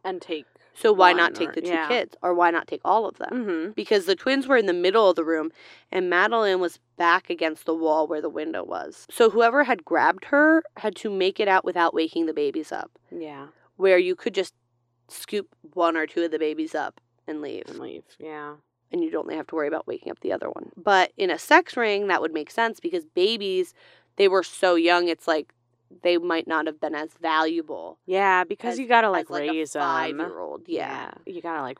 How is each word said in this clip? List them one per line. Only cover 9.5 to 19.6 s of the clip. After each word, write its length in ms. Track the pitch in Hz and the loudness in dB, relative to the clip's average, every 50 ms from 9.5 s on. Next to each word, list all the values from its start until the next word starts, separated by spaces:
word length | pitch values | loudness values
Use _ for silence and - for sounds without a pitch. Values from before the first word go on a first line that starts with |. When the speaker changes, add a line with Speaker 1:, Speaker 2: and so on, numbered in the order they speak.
| 233 285 294 | 4 4 2
Speaker 2:
had 200 | 233 254 196 156 | 2 0 -2 -2
grabbed 420 | - 170 156 131 156 180 - - | -2 0 2 4 4 2 2 -2
her 360 | - - 285 302 311 320 320 320 - _ | 0 4 4 6 6 6 4 2 -2 _
had 180 | - - 214 185 | -6 -6 -6 -6
to 140 | - - 220 | -4 -8 -6
make 300 | 202 190 185 190 196 - | -2 0 0 0 0 0
it 80 | 220 196 | 2 4
out 160 | 185 190 - | 4 4 2
without 280 | 185 175 175 170 165 - | 2 0 2 2 2 2
waking 340 | - 160 160 - 170 165 | 0 -2 -2 -2 -2 -2
the 60 | 160 156 | -2 -2
babies 380 | 156 147 143 135 160 151 - | -2 -2 -2 -2 -4 -8 -8
up. 220 | 151 - - - _ _ _ _ | -10 -10 -10 -12 _ _ _ _
Speaker 1:
Yeah. 380 | - 175 160 151 147 139 139 147 _ _ _ _ _ | -14 -14 -14 -12 -14 -16 -18 -20 _ _ _ _ _
Speaker 2:
Where 220 | _ 190 190 185 180 | _ 4 6 6 6
you 160 | 185 180 185 | 4 2 -2
could 200 | - - 240 190 | -4 -6 -6 -4
just 200 | 196 185 - _ _ _ _ _ _ _ _ _ _ _ _ | -4 -4 -6 _ _ _ _ _ _ _ _ _ _ _ _
scoop 400 | - - - - - 208 190 - _ _ _ 156 151 | -20 -18 -14 -8 -8 -8 -8 -8 _ _ _ -14 _
one 220 | 180 170 165 165 | -2 0 0 0
or 100 | 165 156 | -2 -4
two 160 | 151 - 175 170 | -4 -4 -4 -4
of 60 | 165 | -2
the 80 | 156 151 | -2 -2
babies 360 | 160 156 156 151 156 160 - | -2 -4 -4 -4 -8 -6 -6
up 260 | 156 143 - - _ _ _ _ _ _ | -6 -8 -8 -10 _ _ _ _ _ _
and 140 | - 156 151 147 | -12 -10 -10 -10
leave. 220 | 135 110 95 - | -10 -12 -12 -14
Speaker 1:
And 120 | - - 113 | -14 -16 -14
leave, 260 | 131 - - - - _ _ _ | -14 -14 -16 -16 -20 _ _ _
yeah. 360 | - 156 156 151 147 147 147 147 _ _ _ _ _ _ - | -18 -16 -14 -14 -14 -14 -16 -18 _ _ _ _ _ _ -6
Speaker 2:
And 100 | 175 170 | -4 -4
you'd 100 | 160 165 | -4 -4
only 220 | 160 - - - | -6 -8 -6 -8
have 100 | 156 143 - | -10 -10 -8
to 60 | - | -6
worry 140 | 160 | -4